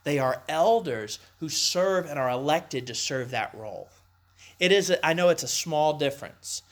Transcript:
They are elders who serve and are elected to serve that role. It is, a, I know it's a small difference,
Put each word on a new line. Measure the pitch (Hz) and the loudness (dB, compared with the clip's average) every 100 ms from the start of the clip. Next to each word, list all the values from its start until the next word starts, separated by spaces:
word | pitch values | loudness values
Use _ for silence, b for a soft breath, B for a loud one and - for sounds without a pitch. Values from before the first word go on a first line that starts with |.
They | 143 143 | -2 0
are | 131 - - | 2 0 -2
elders | 160 202 226 170 113 107 - b _ | 2 4 4 0 -6 -6 -12 b _
who | 160 | -6
serve | - - 180 190 185 165 | -2 0 2 2 0 -2
and | 143 | -2
are | 127 | -2
elected | 123 143 165 - 131 123 | 0 2 2 0 -8 -6
to | |
serve | 113 - 135 123 | -6 -4 -4 -4
that | 120 - 107 | -4 -4 -8
role. | 110 92 - _ _ _ _ B B B | -12 -12 -14 _ _ _ _ B B B
It | 180 | 4
is, | 202 175 | 4 4
a, | 175 | 2
I | 156 | 2
know | 165 175 | 4 4
it's | 160 | 2
a | - | -2
small | - 170 151 156 | -4 -2 2 2
difference, | 147 143 - 98 - - - b | 2 -2 -2 -12 -14 -12 -12 b